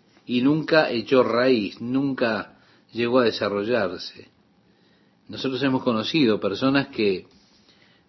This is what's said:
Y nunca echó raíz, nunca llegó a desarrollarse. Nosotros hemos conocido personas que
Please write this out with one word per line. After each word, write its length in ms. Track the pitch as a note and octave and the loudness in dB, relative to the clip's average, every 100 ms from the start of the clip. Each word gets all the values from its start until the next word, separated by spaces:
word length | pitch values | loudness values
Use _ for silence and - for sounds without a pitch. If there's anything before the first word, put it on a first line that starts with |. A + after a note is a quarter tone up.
| _ _ - | _ _ -4
Y 160 | B2 | 0
nunca 480 | C3 D3+ C#3+ D#3+ D3+ | 2 2 2 2 2
echó 320 | A#2+ G2+ C3 | -2 2 4
raíz, 580 | A2+ A2+ C3 B2 G2 - | 4 2 2 2 0 -6
nunca 800 | A#2+ C3 C#3 C3 A#2+ G#2+ - - _ _ _ | -4 -2 -2 -2 -2 -2 -6 -16 _ _ _
llegó 260 | A2+ A#2 B2+ | -4 0 2
a 60 | |
desarrollarse. 1040 | A#2 - G#2 G2+ G#2 A#2+ F#2+ F2 - - - _ _ _ _ _ _ _ _ _ - | 2 0 -2 -2 -2 -2 -2 -6 -14 -18 -20 _ _ _ _ _ _ _ _ _ -16
Nosotros 340 | G#2 C3+ B2+ | -8 -6 -2
hemos 200 | C#3 C3 | -2 0
conocido 580 | B2+ A2 G#2+ E3 B2 G2+ | 0 -2 0 2 2 2
personas 480 | G2+ G2 C3 C#3 C3+ | -2 -2 0 0 -2
que 380 | - G#2 F#2 - _ _ _ _ _ _ _ | -2 0 0 -6 _ _ _ _ _ _ _